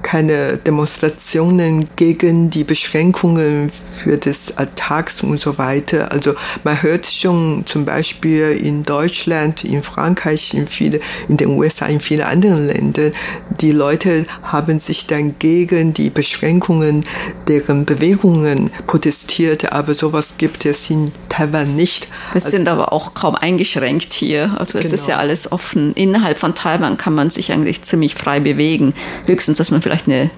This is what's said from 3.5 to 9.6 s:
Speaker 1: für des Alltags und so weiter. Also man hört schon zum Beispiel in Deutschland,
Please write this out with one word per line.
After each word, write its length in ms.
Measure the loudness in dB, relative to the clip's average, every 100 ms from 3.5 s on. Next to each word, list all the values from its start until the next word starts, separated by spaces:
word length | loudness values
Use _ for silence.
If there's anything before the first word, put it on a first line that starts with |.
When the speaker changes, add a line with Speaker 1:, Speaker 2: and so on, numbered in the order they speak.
| 2 -2 -6 -16
Speaker 1:
für 260 | -4 0 2
des 400 | 0 -4 -6 -4
Alltags 680 | -4 -4 -2 -2 -2 -4
und 160 | -2 -2
so 180 | -2 -2
weiter. 540 | 0 -2 0 -2 0
Also 220 | 0 -2 -2 -6 -4
man 180 | -2 0
hört 220 | 0 0 -2
schon 580 | -2 0 2 2 -2 -2
zum 200 | -2 -2
Beispiel 640 | -2 -4 -2 0 2 2 0
in 220 | 0 -2
Deutschland, 800 | -2 -2 -2 -2 -2 0 0 -2